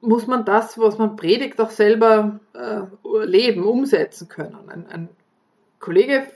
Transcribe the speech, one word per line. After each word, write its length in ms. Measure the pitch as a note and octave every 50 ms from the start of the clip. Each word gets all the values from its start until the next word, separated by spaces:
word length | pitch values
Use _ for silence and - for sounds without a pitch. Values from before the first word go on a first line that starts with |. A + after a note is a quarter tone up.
muss 260 | - A3+ A3+ A#3 G#3+
man 160 | B3+ B3+ A#3+ A3
das, 340 | - G3+ A3+ A3 - -
was 200 | A#3 A3+ G#3+ G#3+
man 180 | G#3+ A3 G#3 G#3
predigt, 460 | - - E3 - - - - - -
auch 80 | A3 A3
selber, 720 | - - G#3 G#3 A3 A3 A3+ A3+ A3 G#3+ G#3+ G#3 G#3 - - _ _
äh, 280 | B3 B3 A3+ G#3+ G#3 F#3+ F#3+ G3 _ _ - G3+ A3 G#3+
leben, 380 | F#3 F3+ G3+ B3 A#3+ G3+ F3 F#3
umsetzen 640 | G#3+ A#3+ B3+ C#4 C#4 G#3+ D#3+ D3+ - - - E3+
können? 300 | - - - D3 - - - -
Ein, 200 | - - E3+ E3+
ein 220 | - - E3 E3 - _ _ _ _ _ _ _ _ _ _ _ _ _ _
Kollege 440 | - F3+ E3+ F#3+ B3+ C4+ C#4 C4+ C4+ - -